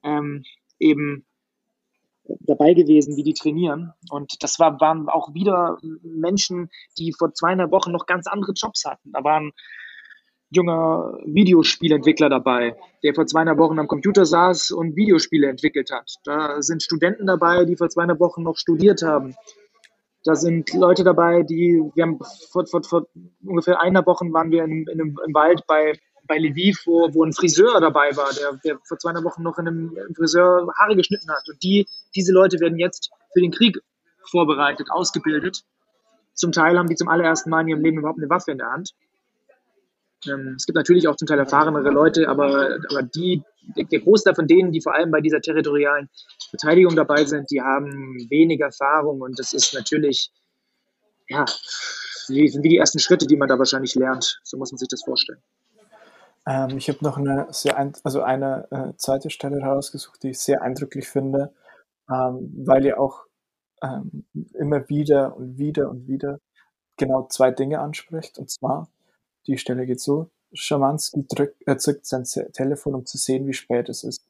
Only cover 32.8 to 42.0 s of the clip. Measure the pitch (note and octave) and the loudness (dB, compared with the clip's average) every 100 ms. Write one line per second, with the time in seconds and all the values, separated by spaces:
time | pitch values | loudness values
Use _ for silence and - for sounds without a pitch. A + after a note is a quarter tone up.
32.8 | F3 - - _ _ F3+ F3+ - A#3 - | -4 -4 -16 _ _ 2 2 2 2 2
33.8 | _ _ _ _ - F3 D#3+ C#3+ C#3+ C#3 | _ _ _ _ -6 0 0 2 0 -2
34.8 | - E3+ F3 E3 D3+ D3+ F3 F#3+ _ _ | -6 -4 -4 -4 -2 -2 -4 -10 _ _
35.8 | _ _ _ _ _ - F3 E3 D#3+ F3 | _ _ _ _ _ -4 -2 2 4 4
36.8 | F3 E3 E3+ E3 E3 D#3+ - D#3+ E3 D3+ | 2 -2 0 2 2 0 0 -2 0 0
37.8 | D3+ D#3+ D3+ D#3+ D3 F3 - C3+ A#2+ C3+ | 0 0 -4 -6 -2 -2 -2 -8 -8 -8
38.8 | G3 _ _ _ _ _ _ _ _ _ | -12 _ _ _ _ _ _ _ _ _
39.8 | _ _ _ _ - C#3 C3+ C3 - D#3+ | _ _ _ _ -10 -10 -8 -10 -2 -2
40.8 | D3+ F3 D#3+ D3 D#3 D3 C#3 C#3+ D3+ D3+ | 4 6 6 0 0 0 2 4 4 2
41.8 | C#3 C#3 | 2 6